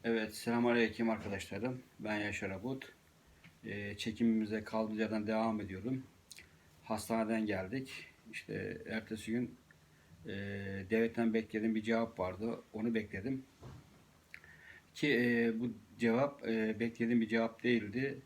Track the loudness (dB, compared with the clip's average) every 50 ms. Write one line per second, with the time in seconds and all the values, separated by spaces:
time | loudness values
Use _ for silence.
0 | 0 2 0 2 0 -2 -6 -4 -2 0 2 4 4 4 6 4 4 2 2 0
1 | 0 0 0 0 -2 -4 -4 -6 -6 -6 -6 -4 -4 -4 -4 -6 -12 -18 -16 -8
2 | -4 -4 -2 -2 -2 -4 -4 -4 -4 -6 -6 -6 -6 -6 -6 -6 -8 -14 -18 _
3 | _ _ _ _ _ -20 -20 -20 -20 -20 -20 -16 -10 -8 -8 -6 -6 -8 -6 -4
4 | -4 -4 0 4 4 4 6 4 2 0 -2 -4 -2 -2 0 0 0 0 0 0
5 | 0 0 0 -2 0 0 2 2 2 2 0 -2 -4 -6 -8 -6 -4 -4 -4 -4
6 | -6 -12 -20 -20 _ _ -20 -20 -20 -20 -20 -20 _ -20 -20 -20 -6 -6 -6 -6
7 | 0 0 2 2 2 2 2 0 2 0 0 -2 -2 -2 -4 -6 -6 -6 -12 -14
8 | -14 -16 -20 _ -20 -14 -14 -12 -10 -6 -6 -6 -4 -6 -8 -8 -8 -6 -6 -6
9 | -4 -6 -8 -8 -4 -2 0 0 0 -2 -6 -16 _ _ -20 -20 -20 _ _ -20
10 | -20 -20 -20 -16 -10 -8 -6 -6 -6 -6 -6 -6 -6 -6 -6 -6 -2 2 4 4
11 | 4 2 2 0 0 2 2 2 0 0 -2 0 0 2 0 0 2 2 2 2
12 | 2 -2 -2 -4 -4 -4 -2 -4 -4 -4 -4 -6 -10 _ -6 -2 -2 0 0 0
13 | -2 -2 -8 -6 -4 -4 -4 -4 -6 -14 -20 _ -16 -16 -16 -16 -20 -20 -20 -20
14 | -20 -20 -20 -20 _ _ -20 -20 -20 -20 -20 -20 -20 -20 -20 -20 _ _ _ 0
15 | 4 4 6 6 6 6 6 6 4 4 2 2 -2 -2 -4 -6 -16 -20 -4 2
16 | 4 4 6 6 4 2 0 -4 -2 0 2 2 2 2 2 0 -2 -2 0 0
17 | 2 4 6 4 4 4 4 2 2 2 -2 0 2 4 4 4 2 0 -2 -2
18 | -2 -2 -4 -6 -14